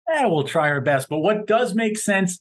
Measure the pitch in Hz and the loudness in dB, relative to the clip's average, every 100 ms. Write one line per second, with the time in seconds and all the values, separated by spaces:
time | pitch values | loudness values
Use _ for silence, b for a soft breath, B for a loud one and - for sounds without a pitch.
0 | - 302 233 151 135 165 147 143 147 139 | -4 0 2 0 0 0 0 0 0 0
1 | - 156 185 214 214 226 226 214 220 214 | 0 -2 0 0 2 0 2 0 -2 -2
2 | 208 196 185 - | 0 0 0 -2